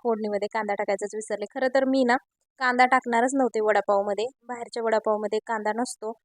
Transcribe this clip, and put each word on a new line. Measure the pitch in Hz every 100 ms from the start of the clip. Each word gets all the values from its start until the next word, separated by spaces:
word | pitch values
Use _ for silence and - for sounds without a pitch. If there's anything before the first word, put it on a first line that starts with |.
फोडणीमध्ये | 240 220 214 202 208
कांदा | 226 208
टाकायचाच | 202 208 196 208 214
विसरले. | 214 202 214
खरं | 269 262 262
तर | 262
मी | 269
ना, | 247 254 _ _ _ -
कांदा | 262 247 254
टाकणारच | 254 247 233 254
नव्हते | 269 254 220
वडापावमध्ये. | 214 208 196 202 202 196 240 - 240
बाहेरच्या | 240 233 240
वडापावमध्ये | 226 220 214 214 208 214 -
कांदा | 226 214
नसतो | 214 254 - 220 226